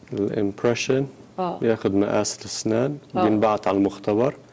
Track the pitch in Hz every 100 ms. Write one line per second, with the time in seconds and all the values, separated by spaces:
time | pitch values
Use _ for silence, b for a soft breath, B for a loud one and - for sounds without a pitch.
0 | - 110 101 - 101 - 120 117 - 131
1 | 139 - - - 180 - 113 110 107 98
2 | 104 107 101 - 101 - 110 110 139 143
3 | - - 110 107 110 104 - 98 98 -
4 | - 104 131 - -